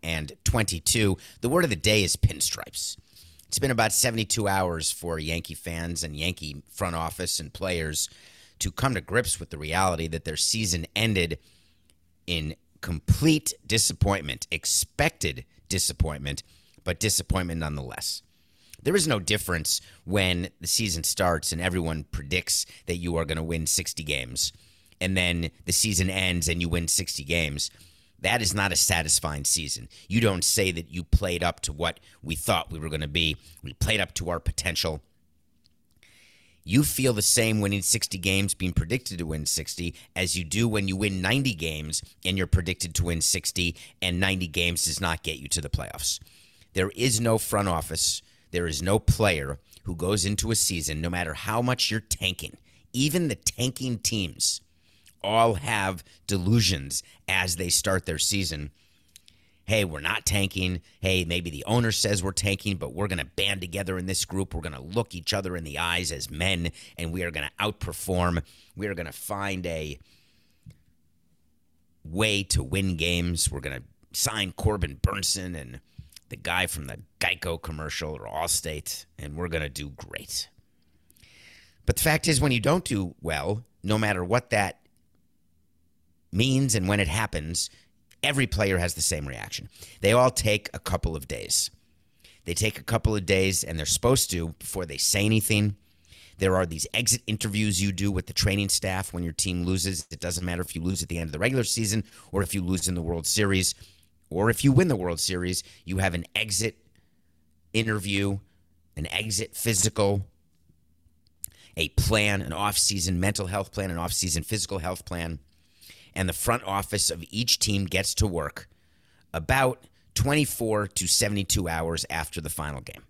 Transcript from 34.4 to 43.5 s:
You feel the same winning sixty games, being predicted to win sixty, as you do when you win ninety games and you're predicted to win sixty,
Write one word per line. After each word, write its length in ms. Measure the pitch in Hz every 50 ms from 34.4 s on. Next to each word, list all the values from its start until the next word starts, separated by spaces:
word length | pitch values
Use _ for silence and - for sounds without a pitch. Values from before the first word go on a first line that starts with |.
| - - - - - 92 82 - - 82 78 73 - _ _ _ _ _ _ _ _ _ _ _ _ _ _ _ _ _ _ _ _ _ _ - - _ _ _ _ _ _ _
You 220 | - 80 98 139 147
feel 300 | - - - 131 127 113
the 80 | 104
same 400 | - - - 120 113 110 110 107
winning 180 | 101 101 101 98
sixty 380 | - - - 110 - - 98 92
games, 340 | 85 98 95 98 101 98
being 220 | - - 95 90 -
predicted 420 | - 80 82 117 127 - - 92
to 80 | 85 85
win 220 | 78 78 76 76
sixty, 480 | - - 80 76 - - - 87 85 - - - - -
as 220 | 90 92 87 -
you 80 | 90 85
do 240 | 76 85 107 117 113
when 200 | 107 104 98 95
you 80 | 92
win 260 | 95 107 101 95 92
ninety 320 | 90 95 123 139 135 131 95
games 480 | 78 80 80 78 76 76 76 78 - - - - -
and 140 | - 92 95
you're 100 | 95 90
predicted 480 | - - 95 85 92 87 - - 85 -
to 80 | - 85
win 180 | 87 85 80
sixty, 540 | - - - 90 - -